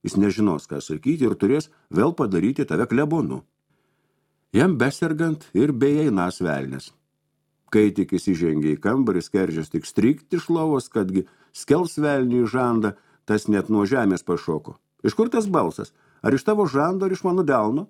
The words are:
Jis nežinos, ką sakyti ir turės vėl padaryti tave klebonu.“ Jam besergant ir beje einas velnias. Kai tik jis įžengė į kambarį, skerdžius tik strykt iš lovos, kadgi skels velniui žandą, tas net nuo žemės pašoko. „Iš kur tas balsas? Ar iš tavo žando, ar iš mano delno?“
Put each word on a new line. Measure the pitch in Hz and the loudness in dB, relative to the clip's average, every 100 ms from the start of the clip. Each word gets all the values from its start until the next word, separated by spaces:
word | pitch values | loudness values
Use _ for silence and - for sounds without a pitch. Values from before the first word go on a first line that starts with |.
| - | -2
Jis | 98 | 0
nežinos, | 101 95 104 76 - | 0 2 0 0 -6
ką | 71 | -10
sakyti | - 78 127 160 120 | -8 -6 -2 0 0
ir | |
turės | 98 101 143 - _ _ | 2 0 0 -2 _ _
vėl | 85 123 | 0 0
padaryti | 165 117 90 98 139 139 | 0 -2 0 0 -2 -2
tave | 80 - | -2 0
klebonu.“ | 120 147 160 95 65 - _ _ _ _ _ _ _ _ _ _ | 0 0 -2 -2 -6 -14 _ _ _ _ _ _ _ _ _ _
Jam | 101 175 143 | 2 2 2
besergant | 127 - 170 156 165 156 - | 0 0 -4 0 -2 -2 -2
ir | 92 143 | 2 2
beje | 123 139 147 156 | 2 2 2 2
einas | 98 90 - | 0 -2 -2
velnias. | 87 69 67 67 - _ _ _ _ _ _ _ _ | -4 -4 -6 -10 -14 _ _ _ _ _ _ _ _
Kai | 110 107 | 4 4
tik | 92 90 | 2 -2
jis | 90 - | 0 0
įžengė | 85 82 76 76 73 | 0 0 0 0 0
į | 98 | 0
kambarį, | 131 120 90 - | 0 2 0 -2
skerdžius | - 156 80 78 | -2 0 -2 -4
tik | 113 - | -6 -4
strykt | - 113 147 _ 170 | 0 2 0 _ -6
iš | - | -2
lovos, | 170 160 139 - | -2 0 -2 -2
kadgi | 113 92 95 92 _ _ | -4 -2 -4 -4 _ _
skels | - - 147 175 - | -20 0 0 2 -2
velniui | 151 139 123 123 113 | 0 0 2 2 0
žandą, | 127 123 113 107 98 _ _ - | 0 0 0 0 -4 _ _ -2
tas | 107 - | -2 2
net | 101 98 | 0 2
nuo | 107 101 | 0 2
žemės | 131 104 92 | 2 2 0
pašoko. | - 85 - 78 - - _ _ | -2 -4 -2 -6 -8 -20 _ _
„Iš | - - | -4 0
kur | 226 | 0
tas | 240 208 | 0 0
balsas? | 165 87 - - _ _ _ | 0 0 -4 -14 _ _ _
Ar | 110 | 0
iš | 135 | 0
tavo | - 214 180 | 0 0 0
žando, | 135 160 190 190 | 0 0 0 -2
ar | |
iš | 185 | -2
mano | 185 180 | 0 0
delno?“ | 160 127 107 135 202 | 2 2 2 -2 -6